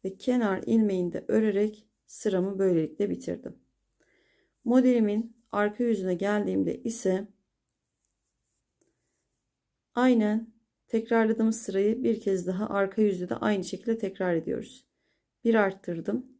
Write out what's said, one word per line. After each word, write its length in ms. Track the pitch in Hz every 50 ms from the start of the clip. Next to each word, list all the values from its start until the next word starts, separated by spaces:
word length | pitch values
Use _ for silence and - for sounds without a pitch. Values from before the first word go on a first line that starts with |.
| _
Ve 120 | 190 190
kenar 460 | - - - 247 247 233 202 190 185 -
ilmeğini 460 | - 220 226 220 208 190 185 175 175 -
de 120 | - - -
örerek 580 | 214 220 220 214 196 196 208 214 214 - _ _ _ _ _
sıramı 520 | _ - - - 220 190 185 180 196 202 190
böylelikle 520 | 196 190 180 165 160 151 - - 202 196
bitirdim. 460 | 175 - - - 175 - - - - _ _ _ _ _ _ _ _ _ _ _ _ _ _ _ _ _ _ _ _ _ _
Modelimin 720 | 226 240 262 254 254 247 233 220 208 208 214 233 226 - _ _ _ -
arka 320 | 202 208 208 208 - 240
yüzüne 300 | 233 226 196 190 185 180
geldiğimde 680 | 170 190 202 208 208 202 190 185 190 196 - - - -
ise 460 | 233 226 - - 185 180 190 214 - _ _ _ _ _ _ _ _ _ _ _ _ _ _ _ _ _ _ _ _ _ _ _ _ _ _ _ _ _ _ _ _ _ _ _ _ _ _ _ _ _ _ _ _ _ _ _ _ _ _ _ _ _
aynen 600 | 240 247 254 247 226 214 208 214 220 226 - _ _ _ _ _ _ _
tekrarladığım 640 | _ - 226 226 - 233 226 220 214 226 220 220 220 220
sırayı 500 | 220 - - 196 196 202 208 226 254 262
bir 180 | 233 220 -
kez 260 | - 202 190 185 175
daha 220 | 180 185 180 214 -
arka 340 | - 202 196 196 - - 220
yüzde 260 | 208 190 175 180 180
de 60 | -
aynı 300 | - - 214 208 196 180
şekilde 340 | - - - - 233 226 226
tekrar 360 | 214 190 190 - 190 180 175
ediyoruz. 520 | 165 165 165 - - - - - - _ _ _ _ _ _ _ _ _ _ _ _ _
Bir 100 | 233 226
arttırdım. 720 | 220 208 190 190 - - - 175 165 165 - 208 247 262 - - _